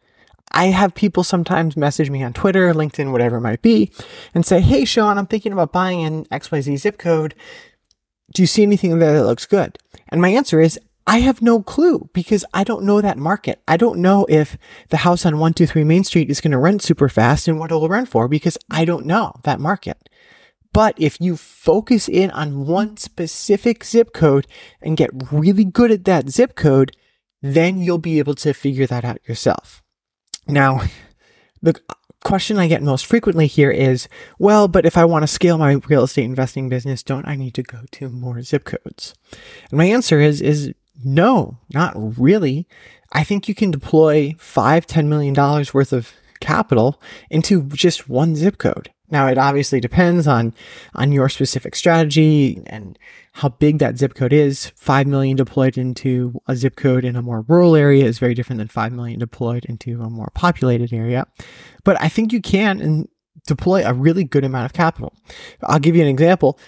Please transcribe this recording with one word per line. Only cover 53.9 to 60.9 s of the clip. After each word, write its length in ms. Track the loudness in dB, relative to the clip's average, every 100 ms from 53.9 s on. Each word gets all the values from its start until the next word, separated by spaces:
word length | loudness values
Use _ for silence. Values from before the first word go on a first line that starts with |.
| -2
zip 180 | -4
code 180 | -2 0
is. 400 | 2 2 -2 -10
Five 320 | -10 -2 0 0
million 300 | 0 0 -2
deployed 420 | -2 0 0 0
into 640 | -6 -6 -4 -4 -4 -8 -8
a 80 | -4
zip 180 | -4
code 300 | -2 0 0
in 100 | -2
a 80 | -4
more 220 | -6 -8 0
rural 300 | 4 6 6
area 280 | 6 6
is 140 | 4 2
very 160 | -2
different 240 | -2 -4 -8
than 80 | -8
five 240 | -6 -6
million 300 | -6 -10 -8
deployed 440 | -10 -6 -6 -6 -8
into 360 | -12 -10 -10
a 80 | -10
more 220 | -10 -12
populated 580 | -4 -2 0 0 0 -2